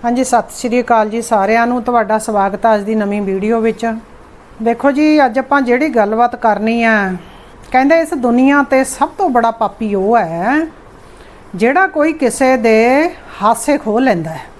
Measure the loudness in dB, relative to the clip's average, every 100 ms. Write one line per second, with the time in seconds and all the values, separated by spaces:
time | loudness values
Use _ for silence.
0 | -2 -2 0 0 -2 -8 -2 -2 2 0
1 | 0 -4 -2 0 2 2 0 -2 0 0
2 | 0 -2 -2 -2 -2 0 0 0 0 -2
3 | -2 -4 -4 -2 -2 0 -2 -2 -6 -6
4 | -12 -20 -20 -20 -20 -6 -4 0 0 2
5 | 2 4 2 0 -2 0 2 0 0 0
6 | 0 0 -2 0 -2 0 -2 0 2 0
7 | -2 -6 -12 -20 -20 -20 -2 0 4 2
8 | 0 -2 0 2 4 2 2 0 0 -4
9 | -6 -2 0 2 0 -2 -6 -4 -4 -2
10 | 0 0 0 -4 -2 -2 -4 -12 -20 -20
11 | -20 -20 -20 -20 -16 -2 2 2 2 0
12 | -2 0 -2 0 2 2 4 4 4 2
13 | 0 -4 -20 -2 0 0 0 -2 0 0
14 | 0 0 -4 -10 -16